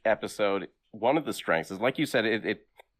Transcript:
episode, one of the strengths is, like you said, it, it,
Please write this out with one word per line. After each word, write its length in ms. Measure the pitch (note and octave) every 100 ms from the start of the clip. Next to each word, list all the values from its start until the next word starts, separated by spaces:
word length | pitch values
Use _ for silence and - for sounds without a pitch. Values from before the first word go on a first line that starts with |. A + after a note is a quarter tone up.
| A2
episode, 640 | G#2 A2 - G#2 G2 F2 _ _
one 260 | A2 A#2 D#3
of 80 | C#3+
the 80 |
strengths 360 | - - E2 D#2
is, 100 | F#2+
like 200 | B2 D3
you 80 | D#3
said, 180 | B2+ A2
it, 180 | G#2+
it, 240 | F#2+ G#2 _ - -